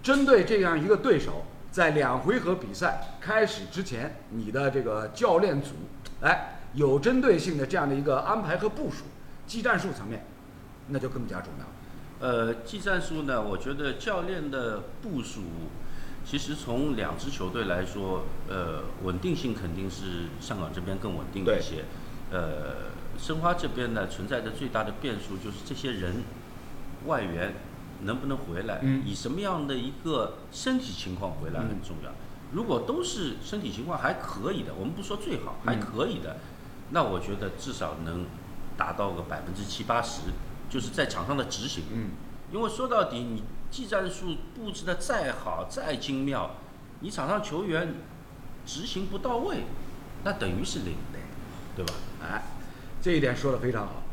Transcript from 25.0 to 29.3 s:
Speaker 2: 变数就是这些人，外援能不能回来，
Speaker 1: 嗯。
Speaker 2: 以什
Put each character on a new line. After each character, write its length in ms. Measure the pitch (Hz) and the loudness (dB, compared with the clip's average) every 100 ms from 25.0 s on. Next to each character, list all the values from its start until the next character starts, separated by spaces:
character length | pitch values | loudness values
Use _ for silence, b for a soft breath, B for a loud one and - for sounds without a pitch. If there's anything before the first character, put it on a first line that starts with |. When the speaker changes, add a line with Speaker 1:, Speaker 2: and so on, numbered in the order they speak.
Speaker 2:
变 140 | 139 104 | -2 -2
数 220 | - 95 | -4 -6
就 140 | 85 | -6
是 60 | 78 - | -8 -6
这 80 | 135 | -4
些 160 | 135 | -2
人， 320 | 110 90 98 - - - - - - - - 143 | 0 0 0 -4 -8 -12 -12 -8 -6 -6 -6 0
外 160 | 147 | 2
援 320 | 98 82 95 - - - - - | 2 0 -2 -2 -10 -10 -12 -6
能 160 | 98 123 | -2 0
不 80 | 135 | 0
能 100 | 135 | 0
回 280 | - 85 | -2 -2
来， 160 | 107 95 | -2 0
Speaker 1:
嗯。 220 | 131 135 101 | 2 2 2
Speaker 2:
以 80 | |
什 180 | 101 120 | -2 -2